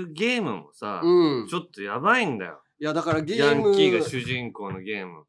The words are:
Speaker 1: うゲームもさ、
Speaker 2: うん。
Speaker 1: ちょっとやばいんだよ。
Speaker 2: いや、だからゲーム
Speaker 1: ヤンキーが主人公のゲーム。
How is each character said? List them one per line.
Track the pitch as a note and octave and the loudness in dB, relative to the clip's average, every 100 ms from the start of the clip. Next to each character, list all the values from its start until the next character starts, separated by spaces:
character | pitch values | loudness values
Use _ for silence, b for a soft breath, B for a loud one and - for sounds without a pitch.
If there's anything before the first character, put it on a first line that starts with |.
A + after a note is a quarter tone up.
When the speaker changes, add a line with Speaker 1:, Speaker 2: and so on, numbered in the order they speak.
Speaker 1:
う | F3+ | -8
ゲ | D#3 A3+ B3 | -2 -2 0
ー | |
ム | F3 F#2+ | -2 -6
も | D2 | -12
さ、 | _ G#2 F#2+ | _ -8 -2
Speaker 2:
う | E3+ F3+ E3 C3 G2+ | 4 6 6 2 -4
ん。 | |
Speaker 1:
ち | F3 | -8
ょ | |
っ | F3 | -8
と | - | -10
や | G2+ A2 | -6 -2
ば | F3 B3 | 2 2
い | G3+ | 2
ん | A2+ | -2
だ | F2+ | -8
よ。 | D#2 _ _ | -12 _ _
Speaker 2:
い | D3+ | -4
や、 | |
だ | D#3 | -2
か | - | 0
ら | D#3 | 0
ゲ | D3 - | 0 2
ー | C#3+ D3 | 4 4
ム | - | 4
Speaker 1:
ヤ | |
ン | G3 | 6
キ | - | 4
ー | - | 4
が | - | 0
主 | C3 | -4
人 | A#2 B2+ A#2+ | -6 -6 -6
公 | - G2+ | -10 -10
の | F#2+ | -10
ゲ | F#2 G#2 | -8 -8
ー | F#2 | -10
ム。 | E2 | -14